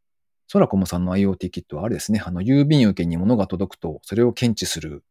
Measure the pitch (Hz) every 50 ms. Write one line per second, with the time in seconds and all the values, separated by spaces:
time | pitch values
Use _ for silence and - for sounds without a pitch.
0 | _ _ _ _ _ _ _ _ _ - - 202 160 - 104 95 92 - 87 87
1 | 90 90 92 98 98 98 92 - - 90 - - - - 73 76 98 120 101 82
2 | - - 110 98 - 90 90 87 95 120 135 143 143 151 156 143 117 101 92 -
3 | 85 85 82 85 95 110 123 104 92 - 95 87 98 - - - - 80 76 -
4 | - - 101 113 120 120 - - 123 117 107 - 95 - - 80 78 78 73 -
5 | - _